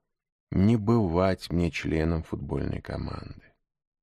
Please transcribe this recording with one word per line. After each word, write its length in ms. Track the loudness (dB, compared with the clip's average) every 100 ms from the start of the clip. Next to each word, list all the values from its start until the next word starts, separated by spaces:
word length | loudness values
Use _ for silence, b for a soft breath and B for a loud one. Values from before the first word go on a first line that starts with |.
| _ _ _ _ -4
Не 260 | 2 4 4
бывать 720 | 2 2 4 2 2 0 -2
мне 200 | 0 0
членом 520 | -2 -2 0 2 0
футбольной 580 | -4 -8 -6 -4 -4 -6
команды. 720 | -6 -8 -6 -8 -12 -16 -20 _ _ _ _ _